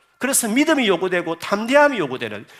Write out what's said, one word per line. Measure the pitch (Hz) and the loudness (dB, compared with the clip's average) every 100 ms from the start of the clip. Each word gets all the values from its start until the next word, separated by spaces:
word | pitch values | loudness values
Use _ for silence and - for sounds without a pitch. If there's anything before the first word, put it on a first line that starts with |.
| _ - | _ -8
그래서 | 254 254 226 | -2 -2 0
믿음이 | 240 302 302 226 | 0 2 2 2
요구되고 | 170 185 175 165 165 | 0 0 -2 -4 -6
담대함이 | - 202 226 285 294 247 | -4 -4 2 4 4 2
요구되는, | 143 123 113 104 - - | -4 -4 -8 -10 -16 -20